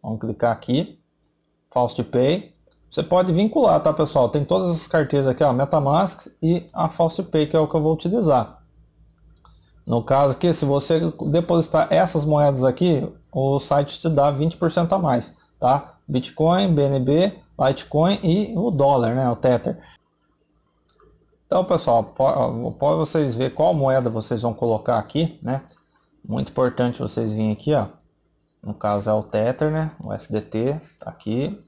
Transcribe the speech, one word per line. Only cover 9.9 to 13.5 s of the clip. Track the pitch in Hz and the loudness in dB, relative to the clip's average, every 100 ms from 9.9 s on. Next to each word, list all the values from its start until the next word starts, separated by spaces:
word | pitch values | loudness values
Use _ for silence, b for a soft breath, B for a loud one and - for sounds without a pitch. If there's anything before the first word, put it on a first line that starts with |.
| 117 | -4
caso | 113 135 143 | 0 2 2
aqui, | 131 175 | 2 0
se | 165 139 | 0 0
você | 139 139 165 170 - 156 | 0 0 0 0 -4 -2
depositar | 160 170 170 165 160 165 | 0 2 0 2 0 2
essas | 185 180 160 147 | 2 2 0 0
moedas | 151 147 135 | 2 2 4
aqui, | 127 123 180 147 110 - _ | 0 2 2 2 -2 -10 _
o | - 135 | -2 0